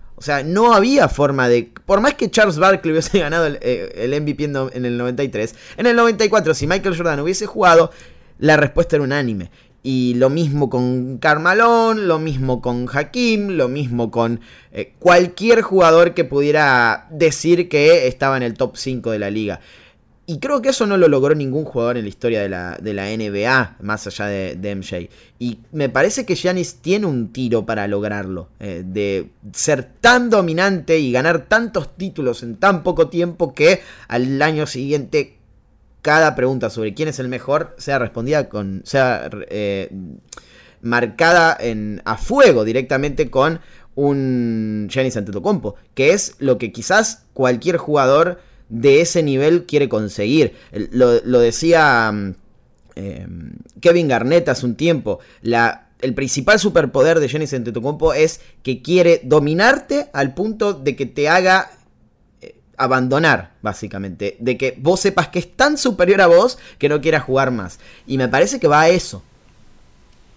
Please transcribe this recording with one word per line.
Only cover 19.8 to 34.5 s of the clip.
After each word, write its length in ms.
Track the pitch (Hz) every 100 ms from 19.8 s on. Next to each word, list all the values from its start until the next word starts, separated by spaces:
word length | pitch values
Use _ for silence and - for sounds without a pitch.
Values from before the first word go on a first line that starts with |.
| _ _ _ _ -
Y 80 | 156
creo 220 | 277 285
que 80 | 262
eso 180 | 262 214
no 80 | 196
lo 140 | 165
logró 260 | 139 143 156
ningún 300 | 135 139 156
jugador 320 | 123 117 123
en 60 |
la 40 | 104
historia 340 | - 120 107
de 60 | 98
la, 300 | 90 90 -
de 120 | 104
la 180 | 101 98
N 180 | 110 107
B 160 | 101 113
A, 280 | 131 107 -
más 260 | 101 107 101
allá 200 | - 104
de, 280 | 98 95 78
de 140 | 101
M 120 | 98
J. 280 | 92 90 85 _ _ -
Y 200 | 120 110 -
me 160 | 151 139
parece 360 | 127 180 269 220
que 100 | 175
Giannis 400 | 185 185 170 -
tiene 300 | 160 202 196
un 280 | 131 107
tiro 320 | - 123 113 110
para 200 | 107 101
lograrlo, 580 | 101 104 104 95 90 85 -
eh, 200 | 104 87 92
de 440 | 98 101 98 - _ 104
ser 320 | - - 135 - -
tan 300 | 233 247 240
dominante 680 | 214 170 160 196 185 147 160
y 120 | 135
ganar 360 | 123 156 165 -
tantos 480 | 220 233 190 139 -
títulos 460 | 190 151 127 117
en 120 | 120 107
tan 260 | 196 180
poco 280 | 180 160 160
tiempo 440 | 170 175 165 156
que 280 | 127 156 190 - - -
al 340 | 123 127 139
año 260 | 151